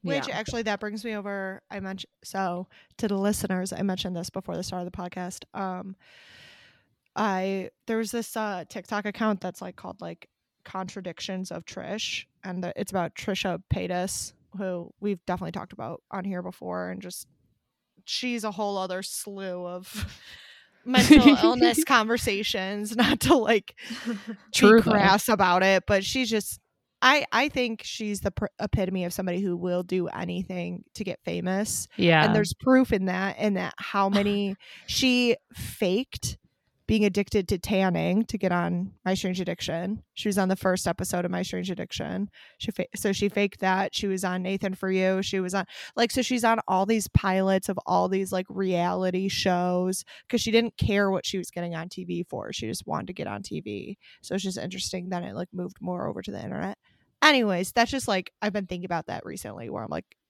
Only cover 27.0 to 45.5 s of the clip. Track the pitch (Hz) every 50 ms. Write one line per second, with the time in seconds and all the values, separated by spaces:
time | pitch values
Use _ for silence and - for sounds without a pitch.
27 | - 254 277 294 - - - 220 262 302 - 269 247 233 226 208 - - - -
28 | 220 214 208 190 - 202 - - - - _ _ 202 202 - 226 190 185 190 185
29 | 180 175 - - 185 185 175 185 202 190 175 175 175 180 175 180 175 180 190 185
30 | 175 - - - 185 180 180 175 190 - 190 180 175 175 175 - - _ _ -
31 | 214 196 - - _ - 170 175 180 180 185 196 214 214 - - - - - -
32 | 190 170 165 156 151 - 220 214 208 - - _ - 262 262 262 262 - - 196
33 | 190 185 180 180 190 196 - - - 214 202 185 180 - - - - - - 202
34 | 196 196 196 202 202 208 202 202 202 196 196 _ - - - - - - - -
35 | - 262 247 247 247 240 226 - _ _ - - - - - - 220 180 185 214
36 | 269 _ - - - - - - _ _ _ _ _ _ _ _ _ - 214 220
37 | 208 202 180 202 202 - - 208 185 - 208 175 - - 214 190 190 185 175 170
38 | 165 175 180 208 233 - - 202 - 185 175 175 170 170 175 175 185 196 - _
39 | _ 180 190 190 - 190 185 185 185 175 170 - - - 165 165 180 190 214 208
40 | - _ _ - - 214 196 202 190 185 190 - - 190 180 185 - 185 170 -
41 | 185 - - 180 175 180 180 180 185 - - 180 180 190 180 - - - - -
42 | - 147 175 185 202 202 _ - - - _ _ - - - - 180 - - -
43 | - 208 196 - 202 202 - 202 202 202 - - - 190 185 190 196 - - -
44 | - 202 190 185 190 180 180 185 180 185 196 190 - 190 190 - - 190 190 190
45 | 185 185 190 190 190 - - 190 185 180